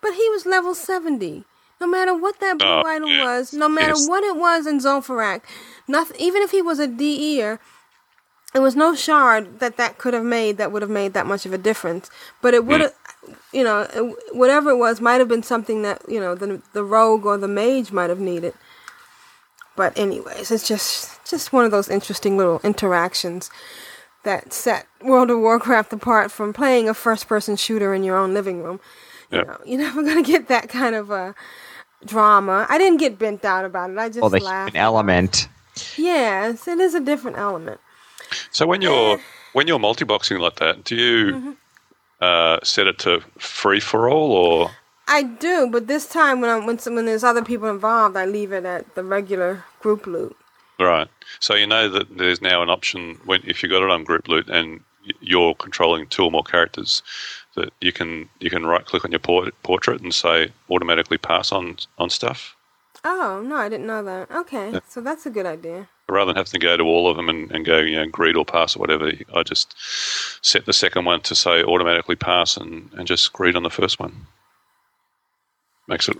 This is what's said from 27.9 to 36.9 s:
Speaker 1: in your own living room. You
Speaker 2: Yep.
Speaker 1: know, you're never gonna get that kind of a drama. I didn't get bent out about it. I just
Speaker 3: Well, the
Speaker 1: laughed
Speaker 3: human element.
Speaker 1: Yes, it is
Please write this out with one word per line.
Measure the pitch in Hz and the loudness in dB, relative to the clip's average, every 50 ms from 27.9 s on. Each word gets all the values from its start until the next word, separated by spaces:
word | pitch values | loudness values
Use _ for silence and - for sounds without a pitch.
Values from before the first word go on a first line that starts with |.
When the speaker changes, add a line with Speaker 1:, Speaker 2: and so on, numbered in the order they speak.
| 196 | 0
Speaker 1:
in | 190 190 | 0 -2
your | 190 185 | 0 0
own | 190 196 190 190 | 0 0 0 -2
living | 208 196 196 180 175 165 | -2 -2 -4 -6 -6 -8
room. | 170 180 196 _ - - - - - - - - _ | -10 -12 -12 _ -20 -20 -20 -20 -20 -20 -20 -16 _
You | - 87 | -2 -2
Speaker 2:
Yep. | - | -2
Speaker 1:
know, | - - - - | -2 -6 -16 -8
you're | - 254 262 | -6 -4 -2
never | 294 302 247 294 302 | -2 -2 -2 -2 -2
gonna | 294 311 330 | 2 2 2
get | 302 247 320 330 - | 2 4 2 2 2
that | - 254 233 - 233 | 2 0 0 0 -4
kind | - 247 262 240 226 | -4 -2 -2 -2 -2
of | 214 208 202 | -4 -6 -6
a | 208 190 185 185 208 - - - - - - - - - - _ _ _ - | -6 -6 -6 -8 -12 -16 -20 -20 -20 -20 -20 -20 -20 -20 -20 _ _ _ -16
drama. | 202 214 220 214 214 208 202 196 196 190 196 220 - | -4 2 4 8 8 8 8 6 4 2 2 2 2
I | 277 | 4
didn't | 320 381 381 339 294 | 4 6 6 6 6
get | 311 269 214 | 4 0 0
bent | 190 220 214 208 202 - | 0 -2 -2 -2 -2 -2
out | 202 185 190 190 | 0 0 0 -2
about | 190 175 185 180 185 | -4 -4 -6 -6 -6
it. | 185 | -4
I | 208 226 233 | -6 -6 -6
just | 214 233 | -2 2
Speaker 3:
Well, | - - | 2 4
the | - - 190 | 4 4 2
Speaker 1:
laughed | 190 190 190 196 214 - | 0 -4 -4 -4 -4 0
Speaker 3:
human | - 101 | 2 2
element. | 110 113 110 107 98 92 90 92 95 - - - - _ _ _ _ _ - - - - | 4 4 4 4 4 4 4 4 2 0 -2 -4 -4 _ _ _ _ _ -14 -14 -12 -6
Speaker 1:
Yes, | - 311 359 349 302 247 220 196 190 202 226 233 226 - | -2 0 2 2 2 2 2 0 0 -2 -2 -4 -6 -6
it | 359 349 339 | -4 0 2
is | 370 370 | 2 2